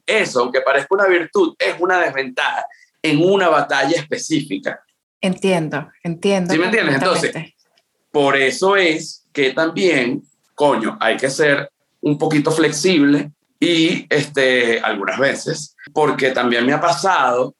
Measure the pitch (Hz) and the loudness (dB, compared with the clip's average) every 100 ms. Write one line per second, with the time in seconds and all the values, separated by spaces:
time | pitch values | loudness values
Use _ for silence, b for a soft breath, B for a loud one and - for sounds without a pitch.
0 | - 208 165 123 123 131 131 139 - 196 | -4 -2 0 -2 -2 0 0 0 0 0
1 | 190 175 160 202 165 - 190 160 180 180 | 2 2 0 0 0 0 -4 -2 0 0
2 | 160 135 131 127 139 - - b b _ | 0 -2 -6 -4 -4 -4 -8 b b _
3 | 156 151 175 196 175 151 139 139 139 170 | -2 2 4 4 4 2 2 0 0 -2
4 | - 127 - 156 - 95 - - _ _ | -4 -8 -4 -4 -4 -6 -6 -8 _ _
5 | _ _ 196 180 190 180 151 147 160 _ | _ _ -4 -2 0 0 -2 -6 -10 _
6 | 175 165 202 196 175 160 185 220 165 135 | -10 -4 -2 0 0 0 0 0 0 0
7 | 185 160 - 160 160 _ _ _ _ _ | 0 0 -2 -6 -12 _ _ _ _ _
8 | _ 147 139 135 135 127 190 196 175 156 | _ 0 2 2 2 0 2 2 2 0
9 | 156 - _ 143 135 131 165 175 185 143 | -6 -16 _ -2 0 0 -2 0 0 2
10 | 120 143 - _ _ - 147 117 110 - | 0 -4 -10 _ _ 0 2 2 -2 -2
11 | 113 107 131 156 151 139 - _ _ _ | -2 0 -2 0 2 0 -4 _ _ _
12 | 151 147 156 151 160 160 156 151 180 165 | -2 0 0 0 2 2 2 2 2 4
13 | 143 143 147 - _ _ 170 165 165 - | 4 2 0 -12 _ _ 0 2 2 0
14 | - 147 147 139 131 127 117 113 110 104 | -2 -2 -2 0 2 2 2 0 -2 -4
15 | 98 107 135 117 - - - _ B 156 | -4 -2 -2 -2 -6 -8 -10 _ B -2
16 | 147 127 135 127 123 120 123 151 170 - | 0 0 0 0 0 0 0 0 0 0
17 | 196 170 131 123 139 | 0 2 2 0 -2